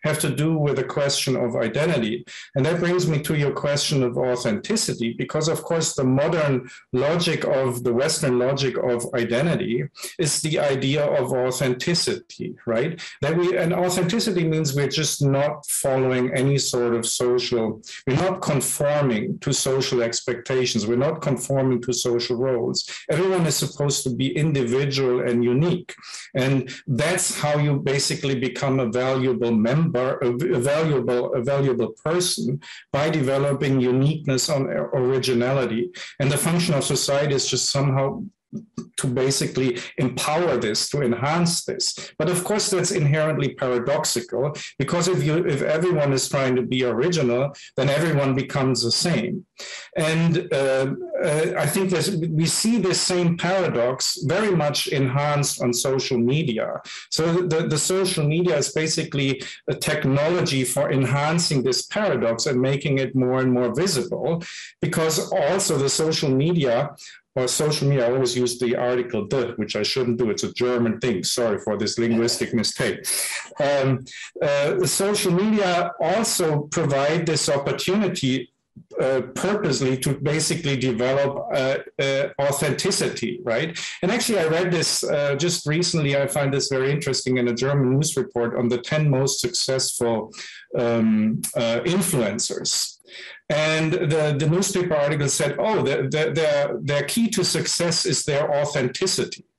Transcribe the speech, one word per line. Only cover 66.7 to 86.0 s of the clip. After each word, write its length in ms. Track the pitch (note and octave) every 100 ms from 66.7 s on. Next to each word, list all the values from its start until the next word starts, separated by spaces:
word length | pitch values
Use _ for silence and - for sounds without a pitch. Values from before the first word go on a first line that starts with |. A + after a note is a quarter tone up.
| A#2 C#3+ - - - _ C3+
or 80 | B2+
social 400 | - D3+ D3 C#3
media, 220 | C#3 A#2+
I 40 |
always 220 | C3 B2
use 240 | A#2+ B2 -
the 180 | B2 A#2+
article 520 | B2 B2 - A2 G2+
the, 240 | C3+ A#2 A2+
which 200 | G#2 G#2+
I 60 |
shouldn't 340 | G#2 C3+ A#2+ A#2
do. 140 | A#2
It's 140 | G2
a 100 | F#2+
German 440 | - B2 B2 A#2 G#2+
thing. 220 | B2+ F#2+
Sorry 360 | E2+ - A#2 G2+
for 180 | - G2+
this 220 | G#2 -
linguistic 560 | A#2 A2+ A#2 - -
mistake. 520 | A#2+ G#2 - A#2+ F2 - - - - - -
Um, 460 | C#3+ C#3+ C3+ C3 - - - -
uh, 460 | D3 C#3+ D3 F#3 E3+
social 460 | - G3 G3+ F#3+
media 600 | F3 G#3+ G#3+ F#3+ F3 F3 -
also 600 | D#3+ G3+ A3+ - E3 D3 D3
provide 560 | - D3 C3+ D3 E3 E3
this 240 | D3+ -
opportunity, 1000 | C#3 D#3 B2 - G3 G3 F3 C3 C3 - _ _ - - -
uh, 220 | C3 C3 A2+
purposely 640 | - F3+ G#3 D#3 B2+ C3 C3
to 160 | D3 -
basically 600 | D3 D#3 D3+ D#3+ C#3+ C3+
develop, 680 | B2+ A2 B2 C#3 C#3 - -
uh, 240 | C#3+ C3 C#3 - -
uh, 260 | C3+ C3+ C#3 -
authenticity, 1000 | C#3+ C#3 D3+ C3 F#3 F#3+ B2+ - A2 F#2+
right? 340 | A#2+ A2+ E3 E3+ - -
And 100 | F3+
actually, 280 | A#3 A#3 G#3
I 80 | D#3+
read 240 | D#3+ F3+
this, 320 | E3+ - -
uh, 320 | - D3+ C#3+ C#3
just 300 | E3+ E3+ D3
recently. 500 | D3+ F3 E3